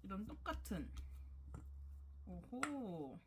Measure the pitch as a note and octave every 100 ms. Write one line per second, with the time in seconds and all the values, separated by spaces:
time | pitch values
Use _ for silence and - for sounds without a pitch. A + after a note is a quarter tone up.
0 | G3 F#3+ A3 D#4 - - - F3+ A#2+ -
1 | - - - - - - - - - -
2 | - - - F3+ - B3 C#4+ C#4 A3 E3
3 | C#3 E3+